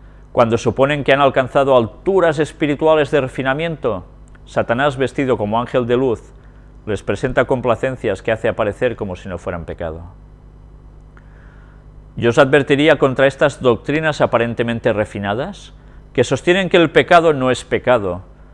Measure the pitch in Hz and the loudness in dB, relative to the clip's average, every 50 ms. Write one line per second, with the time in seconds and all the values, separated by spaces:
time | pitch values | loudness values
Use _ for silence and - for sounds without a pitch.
0 | - - - - - - - - 120 113 117 113 - 127 95 - 135 139 151 143 | -20 -20 -20 -20 -20 -4 0 0 2 2 0 0 -2 -2 -2 0 0 0 0 0
1 | 127 - 135 139 143 135 117 139 131 117 - 147 139 139 135 123 113 107 - - | 0 2 2 4 2 2 2 0 -2 0 0 0 2 4 4 2 2 0 -4 -6
2 | - 185 196 185 170 165 151 151 151 - - - 139 139 147 131 160 156 156 156 | -4 -2 0 2 2 2 2 0 -2 -4 -4 -4 -4 -2 -2 0 2 2 2 2
3 | 143 - 156 147 127 127 - - 127 135 135 151 165 170 160 - - 123 101 90 | 2 0 0 -2 -2 -2 -4 -4 -4 -4 -4 -4 -4 -8 -6 -6 -4 -4 -4 -6
4 | 87 - - - - - - - - - - 127 107 - 117 123 139 147 127 131 | -8 -14 -20 -20 -20 -20 -20 -20 -20 -8 -4 -4 -2 -2 0 0 0 -2 0 -2
5 | 135 117 - - 139 127 120 101 107 104 107 117 120 - - 131 123 117 123 123 | -4 -4 -2 -2 -2 -2 -2 -2 -2 -2 -2 -4 -4 -2 -2 -2 0 0 0 0
6 | 135 127 110 - - - - - - - - - - - - - - 107 101 95 | 0 0 -2 -4 -8 -14 -20 -20 -20 -20 -20 -20 -20 -20 -20 -14 -10 -8 -8 -6
7 | - - 104 - - 127 - 143 127 - 139 123 113 123 113 - - 135 131 - | -4 -4 -4 -4 -4 -2 0 0 0 0 0 -2 0 -2 -2 -2 -2 -6 -6 -4
8 | - 110 95 - - - - - - 113 98 - 113 104 98 - 127 123 113 - | -4 -4 -4 -4 -4 -4 -4 -2 -2 -2 -2 -2 -2 -4 -4 -2 -4 -4 -4 -6
9 | 110 98 90 - - 98 90 85 - 98 87 85 80 - 85 - 85 82 80 85 | -8 -10 -10 -10 -12 -12 -12 -10 -8 -8 -10 -8 -10 -12 -10 -10 -10 -10 -10 -12
10 | 87 90 - - - - - - - - - - - - - - - - - - | -16 -18 -20 -20 -20 -20 -20 -20 -20 -20 -20 -20 -20 -20 -20 -20 -20 -20 -20 -20
11 | - - - - - - - - - - - - - - - - - - - - | -20 -20 -20 -20 -20 -20 -20 -20 -20 -20 -20 -20 -20 -20 -20 -20 -20 -20 -20 -20
12 | - - - - 110 120 160 156 143 135 147 147 131 - 143 135 147 160 147 - | -20 -18 -8 -2 0 2 4 4 4 4 4 2 2 2 2 2 4 4 4 4
13 | 147 135 127 143 135 139 - - 160 143 - - 139 127 113 - - - 143 156 | 2 0 2 2 2 2 2 2 0 -2 0 0 0 0 0 0 -2 -4 -4 -2
14 | 160 156 143 - 135 113 - 117 117 120 113 - 120 117 117 113 - 120 107 104 | -2 -2 -2 0 0 2 2 0 0 -2 -2 -4 -4 -4 -4 -2 -2 -2 0 -2
15 | 104 - - 104 101 101 104 117 147 196 196 - - - - - - - - - | -2 -4 -6 -6 -4 -4 -4 -4 -6 -8 -12 -16 -20 -20 -20 -20 -20 -20 -20 -20
16 | - - - 175 190 - 139 127 - - - 196 190 165 - 175 165 147 147 160 | -20 -6 -2 -2 0 0 -2 0 2 2 2 2 2 2 4 4 4 4 4 2
17 | 139 - 180 170 165 165 151 135 131 127 123 - - - 123 107 - 123 127 117 | 4 6 6 6 6 4 2 2 0 0 0 -2 -4 -4 -4 -2 2 2 2 2
18 | 101 92 87 90 92 - - - - - | 2 -2 -6 -8 -10 -16 -20 -20 -20 -20